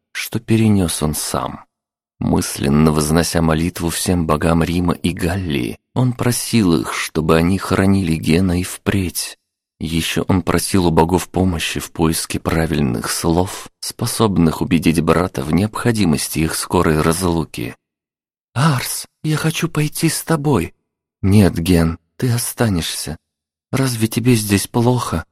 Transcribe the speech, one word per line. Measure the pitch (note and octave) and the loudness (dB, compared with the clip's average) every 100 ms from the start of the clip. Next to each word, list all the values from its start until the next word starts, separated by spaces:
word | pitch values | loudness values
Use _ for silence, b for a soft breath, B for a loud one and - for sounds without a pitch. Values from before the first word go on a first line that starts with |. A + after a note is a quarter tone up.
| _ | _
что | - - A2+ | -12 -8 -8
перенёс | - A2+ A2 G2+ F2 - | 0 2 4 2 0 -2
он | D#2 | -2
сам. | D2 - C2+ A#1+ - - _ _ _ _ - | -4 -4 -4 -6 -10 -18 _ _ _ _ -6
Мысленно | - F2 - - C#2 D2 D#2 | 0 0 -2 -2 0 4 4
вознося | D2+ D2+ E2 D#2+ E2+ | 2 2 0 0 0
молитву | E2 D#2+ F2 - E2 | 0 0 -2 -4 -6
всем | - - F2+ D#2+ | -4 -2 0 0
богам | D2+ E2 E2 | 0 2 2
Рима | D#2+ F2 F2 | 2 0 -2
и | - F2 | 0 -2
Галлии, | - E2+ F#2+ F2+ C#2 A1+ - _ | -2 -4 -4 -4 -4 -4 -8 _
он | - B2+ | -2 -2
просил | A#2+ A#2+ - - A#2 F#2 D2+ | 0 -2 -2 0 2 4 2
их, | - | 0
чтобы | - - D#2+ D#2+ | -6 -4 -2 2
они | E2 E2+ F#2+ | 4 4 0
хранили | - F#2+ F#2+ G2 E2 | 0 2 4 2 0
Гена | D#2+ - F2 F#2+ F2 | -2 2 2 2 0
и | |
впредь. | F2+ - - G2 F2 - - - _ _ _ - | -4 -6 -2 -2 -4 -6 -10 -14 _ _ _ -10
Ещё | D#2 E2 - E2+ - | -4 -2 -2 -4 0
он | F#2+ | 0
просил | - F2 - G2 F2 | 2 -2 0 2 2
у | |
богов | D#2+ E2 F2+ - | 4 4 2 -2
помощи | F2+ F#2+ E2 - - | 0 0 0 -4 -8
в | - | -8
поиске | - E2 E2 - - | -2 0 0 -4 -4
правильных | - D#2+ D#2+ D2+ C#2 A1+ - | -2 0 0 0 0 -2 -4
слов, | - E2+ E2+ F#2+ - - - | -2 0 2 0 -6 -16 -14
способных | - - A#2 - A2+ F2+ D#2+ - | -12 -6 -6 0 0 4 2 2
убедить | D2+ E2+ E2 E2+ | 0 2 2 2
брата | D#2+ D2+ F#2 - | 2 2 2 -4
в | C#2 | -2
необходимости | E2 G#2+ - A#2+ A2 F2 C#2+ - D2 | 0 0 -2 -2 2 2 0 -2 -2
их | D#2+ | -2
скорой | - - F2+ E2 D#2 | -4 0 2 2 2
разлуки. | D#2+ E2 F#2 E2 D2+ - A#1 - _ _ _ _ _ _ _ | 2 0 0 -2 -4 -8 -10 -12 _ _ _ _ _ _ _
«Арс, | A#2+ D#3+ B2+ - - - _ | -2 0 0 -4 -10 -12 _
я | D#3 D3+ | -4 -2
хочу | D#3+ - E3 | -2 -2 -4
пойти | D#3 D3+ - E3 | -2 -4 0 -2
с | - | -2
тобой». | - D#3+ D3 A2 E2 _ _ _ _ - | -2 -2 2 0 0 _ _ _ _ -2
«Нет, | F#2+ G#2 F2+ E2 | 4 6 6 2
Ген, | E2 E2+ E2 E2 _ - | 2 4 2 -2 _ -6
ты | B2+ | -2
останешься. | A#2+ - - A#2 F2 - - - D2+ _ _ _ _ - | -2 -4 -2 0 0 -4 -8 -10 -12 _ _ _ _ -6
Разве | B2+ C3+ A2+ A2 | -2 -2 0 -2
тебе | B2+ A#2+ | 0 2
здесь | A#2 G#2 G2 - | 2 2 0 0
плохо?» | B2 A#2 B2 - E2 - | 0 2 0 -2 -6 -6